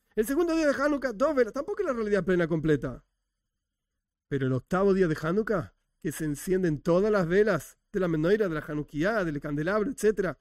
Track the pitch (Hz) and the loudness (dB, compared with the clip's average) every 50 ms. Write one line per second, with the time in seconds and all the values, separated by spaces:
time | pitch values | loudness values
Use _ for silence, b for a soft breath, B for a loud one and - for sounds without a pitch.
0 | _ _ _ 208 226 214 277 302 359 339 320 330 311 294 262 247 277 294 294 277 | _ _ _ -2 -2 0 0 0 2 2 2 2 2 2 2 2 0 0 0 0
1 | 247 262 214 190 262 311 302 262 240 208 - 269 311 403 415 415 381 320 254 233 | -2 -4 -2 0 0 2 4 2 2 2 0 -6 -6 -4 -4 -2 -2 -2 -2 -2
2 | 220 208 202 196 175 196 185 175 170 147 170 160 143 156 151 147 - 135 120 - | 0 0 0 2 2 2 2 2 2 0 0 0 2 2 2 2 0 -4 -10 -12
3 | - _ _ _ _ _ _ _ _ _ _ _ _ _ _ _ _ _ _ _ | -18 _ _ _ _ _ _ _ _ _ _ _ _ _ _ _ _ _ _ _
4 | _ _ _ _ _ - 147 135 135 127 131 127 - - 185 180 202 202 190 190 | _ _ _ _ _ -6 -4 -2 -2 0 -2 -2 -2 -2 0 2 2 4 4 4
5 | 190 165 156 - - 160 180 214 220 - 214 175 113 95 _ _ _ _ _ _ | 2 2 0 -2 -2 -2 -2 -2 0 0 -2 -4 -4 -6 _ _ _ _ _ _
6 | - 170 - - 165 151 143 - - - 185 190 185 165 156 131 - 175 165 180 | -8 -8 -6 -4 -4 -4 -4 -4 -4 -2 0 0 2 0 0 0 0 2 2 4
7 | 202 220 214 202 175 160 175 202 214 220 185 143 - - - _ _ _ - 208 | 4 2 2 2 2 2 2 2 4 2 2 -2 -4 -8 -20 _ _ _ -4 -2
8 | 185 170 160 156 151 175 208 214 214 180 160 151 - - 151 151 143 - - 143 | -2 0 0 0 2 2 2 2 2 0 -2 -4 -6 -6 -6 -6 -6 -6 -4 -2
9 | 160 202 233 214 180 165 147 143 - 151 147 147 151 175 202 214 202 147 - - | -2 0 0 -2 -2 -4 -4 -6 -6 -6 -4 -2 -2 0 0 0 -2 -2 -2 0
10 | - 214 214 - 196 165 - - | 0 0 2 0 -2 -4 -6 -8